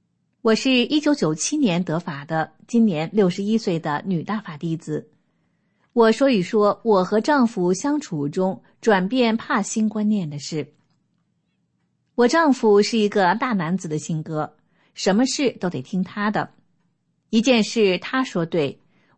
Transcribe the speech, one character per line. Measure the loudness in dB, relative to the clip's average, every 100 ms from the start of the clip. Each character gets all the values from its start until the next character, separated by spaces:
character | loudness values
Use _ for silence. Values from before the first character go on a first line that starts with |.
| _ _ _ _
我 | 0
是 | 2 2
一 | 2 2 0
九 | 0
九 | 0 0
七 | -2 -4 0
年 | 0 0
得 | -2 -4
法 | -6 -12
的， | -4 -4 -4 _ -4
今 | 2 2
年 | 0 -2
六 | 2 2
十 | 0
一 | -2 -2
岁 | 0 -4
的 | -2 -4 -2
女 | -4
大 | -4 -8
法 | -8 -10
弟 | -6
子。 | -6 -6 -8 -10 _ _ _ _ _ _ _ _
我 | 4 4
说 | 6 4
一 | 2
说 | 2 2 2 2
我 | 2 2
和 | 4 0
丈 | 2 2 2
夫 | 0 -2
相 | 0 -2 -4
处 | -4 -6 -4
中 | -2 -2 -4 _ _
转 | 2 2 2
变 | 0 0 0
怕 | -2 -4
新 | -2 -2 -2
观 | -2 -2
念 | -2 -4
的 | -8
事。 | -8 -8 -8 _ _ _ _ _ _ _ _ _ _ _ _ _ _
我 | 2 2
丈 | 4 2
夫 | 2 4 4
是 | 4 0
一 | 0
个 | 2 2
大 | 2 -2
男 | -2 -2 -4
子 | -4
的 | -8
性 | -6 -8
格， | -6 -6 -6 _ _ _ _
什 | -4 0 2
么 | 0
事 | 0 -2
都 | -2 -6
得 | -6
听 | -6 -6
他 | -6 -4 -4
的。 | -2 -6 _ _ _ _ _ _ _ -2
一 | 0
件 | 2 2
事 | 2 2 2 0
他 | -2 -4
说 | -4 -4
对， | -2 -2 -2 -6 _ _ _